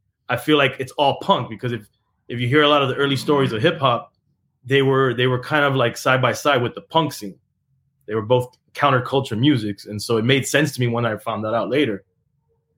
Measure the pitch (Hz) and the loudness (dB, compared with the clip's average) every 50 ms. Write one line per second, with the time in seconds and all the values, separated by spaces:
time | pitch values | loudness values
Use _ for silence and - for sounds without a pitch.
0 | _ _ _ _ _ - 127 120 - 156 151 147 139 131 - - 131 - - - | _ _ _ _ _ -6 -6 -4 0 2 2 4 2 2 0 -4 -10 -6 -2 0
1 | 147 139 127 - - - 196 143 113 - 113 98 - 123 120 110 - - _ _ | 0 0 0 0 0 0 0 0 -2 -6 -10 -8 -6 -6 -6 -6 -10 -14 _ _
2 | _ _ _ _ _ - 123 120 123 120 139 151 147 147 147 143 139 127 123 117 | _ _ _ _ _ -10 -8 -4 -2 0 2 4 4 4 4 2 2 0 0 -2
3 | 139 139 139 131 - - 147 143 135 123 117 110 127 170 160 156 139 131 117 113 | -2 -2 -2 -2 0 0 2 2 2 0 0 0 0 0 0 0 0 0 0 -2
4 | - - _ _ _ _ _ _ _ _ _ _ - 120 139 139 135 135 135 131 | -4 -10 _ _ _ _ _ _ _ _ _ _ -4 0 2 2 4 4 2 2
5 | 135 127 117 120 123 127 127 123 123 - 156 151 143 143 135 135 120 117 - - | 2 2 0 0 0 0 0 -2 -2 -2 0 2 2 2 2 2 0 0 -2 -2
6 | - 139 127 127 127 120 110 - - 151 139 127 120 117 - 101 - - - 160 | 0 2 2 4 2 0 0 0 0 0 2 2 0 -2 -6 -8 -8 -2 0 0
7 | 156 135 - - 104 98 87 - _ _ _ _ _ _ _ _ _ _ _ _ | 0 0 -4 -10 -12 -14 -14 -18 _ _ _ _ _ _ _ _ _ _ _ _
8 | _ - 107 110 104 107 127 123 123 - _ _ _ _ - - 147 143 131 123 | _ -6 -6 -4 0 2 2 2 0 -2 _ _ _ _ -4 0 2 2 2 2
9 | 131 - 139 135 127 - 113 104 127 151 143 113 107 104 101 - - - 107 104 | 0 0 -2 -2 -2 -2 -2 2 2 2 2 2 0 -4 -8 -10 -12 -12 -10 -8
10 | - - 117 110 110 120 139 135 127 - - 139 156 147 - 127 127 120 117 117 | -4 -2 0 0 2 2 2 2 0 0 0 0 0 0 -2 -2 -2 -2 0 -2
11 | 120 113 107 104 - 117 110 104 107 107 113 113 101 92 123 147 147 117 101 95 | -2 -2 -4 -4 -6 -6 -6 -6 -4 -2 -2 -2 -2 -2 0 0 0 -2 -4 -6
12 | - _ _ _ _ _ _ _ _ _ _ _ _ _ _ | -10 _ _ _ _ _ _ _ _ _ _ _ _ _ _